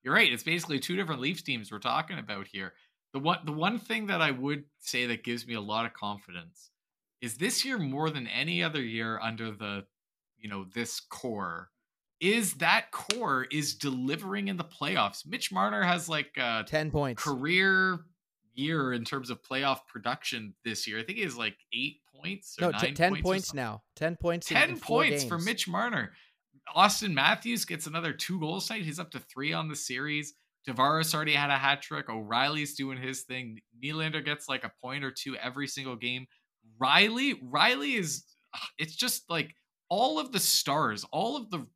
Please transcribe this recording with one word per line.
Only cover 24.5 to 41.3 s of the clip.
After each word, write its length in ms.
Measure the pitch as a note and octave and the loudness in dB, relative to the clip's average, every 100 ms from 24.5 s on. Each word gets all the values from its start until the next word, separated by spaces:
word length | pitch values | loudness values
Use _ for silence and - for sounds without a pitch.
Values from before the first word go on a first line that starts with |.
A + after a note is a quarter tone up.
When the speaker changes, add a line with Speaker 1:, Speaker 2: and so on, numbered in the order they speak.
Speaker 2:
in, 60 | B3+ | 4
Speaker 1:
Ten 140 | D#4+ | 4
Speaker 2:
in 60 | E4+ | 0
four 280 | - A#3 | 2 4
Speaker 1:
points 200 | D4 C#3+ | 4 2
for 120 | C4+ E3+ | 0 -2
Speaker 2:
games. 80 | |
Speaker 1:
Mitch 240 | F#3 A#3 - | -2 -2 -2
Marner. 460 | F3+ A#3+ F#3 A2 - - _ _ _ - | 0 0 -2 -4 -10 -20 _ _ _ -2
Austin 380 | D#3+ G3+ G3+ G#3 | 6 6 6 0
Matthews 500 | C#3+ C#3 A3 A#3 A#3+ - | 4 6 4 0 -2 -2
gets 200 | E3 D#3 | -6 -4
another 260 | D#3+ E3 | -4 -4
two 260 | D3+ - F#3 | -4 -4 -2
goals 260 | D#3 F#3 - | -2 -2 -4
tonight. 160 | A3 | -4
He's 140 | D#3+ D#3 | -4 -6
up 120 | F3 | -8
to 80 | C3 | -12
three 320 | - C3 C#3+ | -12 -6 -2
on 160 | E3 D#3+ | -2 -2
the 80 | C#3+ | -6
series. 580 | - B2+ D3 D3 D3 _ _ _ - | -6 -4 -2 -4 -6 _ _ _ -8
Tavares 480 | A#2+ C3+ D#3 D#3+ | 4 4 6 2
already 200 | D#3 D3+ | 2 4
had 160 | C#3+ C#3+ | 4 4
a 80 | C3+ | 4
hat 240 | C#3 C#3+ | 4 2
trick. 260 | - D3 C#3 | -2 -8 -6
O'Reilly's 640 | A2+ G#2+ A2+ C#3 D3+ D3 C#3+ | -6 0 2 2 0 -4 -4
doing 200 | C3+ C3 | -6 -6
his 240 | C3 C3 | -6 -8
thing. 380 | - B2+ B2 A2 _ A#2 | -8 -8 -8 -14 _ -10
Nylander 420 | C3+ D#3 D#3 D#3 | -6 -2 -2 -2
gets, 240 | D3 D3 - | -2 -4 -4
like, 160 | C3 | -4
a 80 | A2+ _ | -4 _
point 240 | B2+ C#3 | -8 -4
or 60 | C3+ | -6
two 260 | C3+ C#3 B2 | -6 -8 -6
every 300 | A#2+ C3 C#3 | -6 -4 -6
single 280 | - C3 A#2+ | -6 -8 -6
game. 300 | B2 B2+ C3 _ _ _ A2+ A2 | -4 -6 -8 _ _ _ _ -2
Rielly, 560 | C3 D#3+ G#3 A#3 C#4 F#3+ B2+ | 6 8 8 4 0 0 -2
Rielly 480 | C#3+ G#3 C4 C#4+ A#3+ | 4 6 6 2 0
is, 260 | D#3+ B2+ - _ _ - - - | 0 -4 -10 _ _ -12 -12 -6
it's 160 | D#3+ | -6
just, 340 | - B3 - - | -2 -2 -2 -2
like, 240 | E3 D#3 - _ _ _ | -2 -2 -8 _ _ _
all 300 | F#3 C4 D#4 | 2 4 2
of 140 | C#4+ | 0
the 80 | G#3+ | 0
stars, 640 | - - - C#3+ C3+ G#2 - | 4 4 4 2 2 0 -4
all 240 | D3+ A3 | -2 0